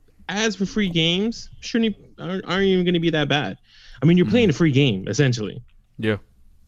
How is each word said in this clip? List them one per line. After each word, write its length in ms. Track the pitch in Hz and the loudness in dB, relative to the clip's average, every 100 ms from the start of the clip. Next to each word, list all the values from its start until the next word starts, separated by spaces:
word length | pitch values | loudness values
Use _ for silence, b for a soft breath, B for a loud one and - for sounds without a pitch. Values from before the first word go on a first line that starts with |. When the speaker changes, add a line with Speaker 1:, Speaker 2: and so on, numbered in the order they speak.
| _ _ - | _ _ -8
Speaker 1:
ads 260 | 190 226 196 | -2 -2 -2
for 100 | 196 | -4
free 240 | - 196 | -2 -2
games 580 | 165 165 180 220 226 - - | 0 0 0 -4 -6 -14 -16
shouldn't 360 | - 233 226 202 | -6 -2 -2 -4
e-, 100 | - - | -14 -14
aren't, 260 | 151 185 | -10 -8
aren't 200 | - 180 | -4 0
even 200 | 196 185 | 2 2
gonna 160 | 175 170 | 2 0
be 80 | 165 | 0
that 200 | 160 143 | 0 0
bad. 260 | 143 101 - B B B B | 0 -2 -10 B B B B
I 20 | |
mean, 140 | 147 180 | 4 4
you're 80 | 180 | 4
Speaker 2:
Mm-hmm. 40 | |
Speaker 1:
playing 180 | 240 220 | 4 2
a 20 | |
free 180 | 139 165 | 2 2
game, 360 | 131 143 95 98 | 4 2 0 -4
essentially. 540 | 104 139 117 104 - - _ _ - | 0 2 0 -4 -10 -18 _ _ -6
Speaker 2:
Yeah. 200 | 110 101 - _ - _ | -4 -4 -6 _ -20 _